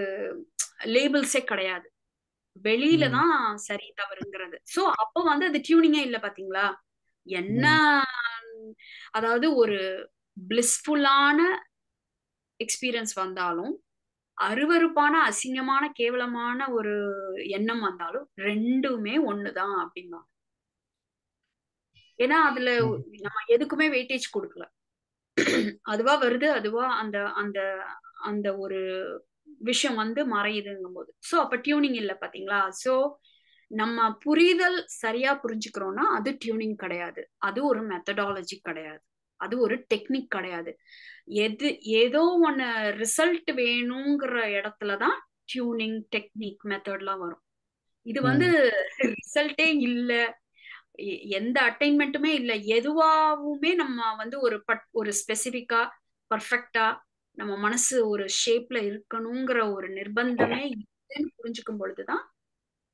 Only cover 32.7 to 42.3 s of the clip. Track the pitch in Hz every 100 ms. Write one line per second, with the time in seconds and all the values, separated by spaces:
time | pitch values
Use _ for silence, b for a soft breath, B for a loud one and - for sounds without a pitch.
32.7 | 190 254 262 285 285 _ _ _ _ -
33.7 | 214 220 233 226 220 294 311 349 349 359
34.7 | 370 - - 226 233 262 277 233 220 220
35.7 | - 196 202 294 220 208 277 233 220 220
36.7 | 208 190 175 170 - - _ 196 202 285
37.7 | 226 220 180 175 202 202 196 175 190 -
38.7 | 160 156 156 _ _ _ - 190 247 220
39.7 | 247 - 214 - 269 247 202 180 170 170
40.7 | - b b b b - 208 220 214 285
41.7 | - 214 220 240 285 339